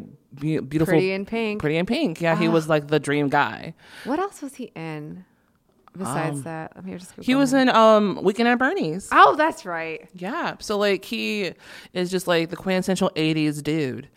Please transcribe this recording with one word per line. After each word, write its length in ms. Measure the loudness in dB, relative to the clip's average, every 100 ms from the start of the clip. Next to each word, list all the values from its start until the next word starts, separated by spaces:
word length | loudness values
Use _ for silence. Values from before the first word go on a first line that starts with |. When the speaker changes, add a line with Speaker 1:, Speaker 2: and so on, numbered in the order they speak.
| -4 -14 _ -8
Speaker 1:
be-, 220 | -4 -4
beautiful, 320 | -4 -2 2
Speaker 2:
Pretty 180 | 2 2
in 160 | -2 -6
Pink. 340 | -4 -4 -4
Speaker 1:
Pretty 160 | -2 -2
in 100 | -2
Pink. 340 | -2 -2 -2
Yeah, 160 | 0 0
he 80 | 2
Speaker 2:
Ah. 60 |
Speaker 1:
was, 160 | 2 2
like, 180 | 0 0
the 140 | -2
dream 280 | 0 0 2
guy. 440 | 2 0 -4 -12 -16 -20 -14
Speaker 2:
What 160 | -6 -4
else 200 | -4 -8
was 140 | -16
he 160 | -14 -16 -12
in 480 | -12 -10 -12 -16 -20 _ _ _ _ _ _ -12
besides 380 | -8 -4 -4 -6
Speaker 1:
Um, 40 |
Speaker 2:
that? 280 | -8 -12 -12 -14
Let 80 |
me 100 | -14 -14
just 160 | -16 -8
Speaker 1:
he 60 | -2
Speaker 2:
Google 80 | 2
Speaker 1:
was 120 | 2
Speaker 2:
him. 160 | 4 6
Speaker 1:
in, 0 |
um, 500 | 8 8 8 6 2
Weekend 260 | 0 2 2
at 80 | 2
Bernie's. 500 | 2 0 -2 -4 0
Speaker 2:
Oh, 220 | 6 6
that's 320 | 6 0 -2 -8
right. 420 | -8 -8 -10 -14
Speaker 1:
Yeah. 400 | -12 -8 -4 -6 -6
So, 180 | -4 0
like, 260 | 2 0
he 460 | -2 -6 -4 -4 -6 -8 -16 -20 -10
is 180 | -6 -2
just, 140 | -2 0
like, 200 | 0 0
the 80 | -4
quintessential 540 | -2 0 0 0 0 0
eighties 440 | 0 2 0 -2
dude. 480 | -2 -2 -2 -6 -12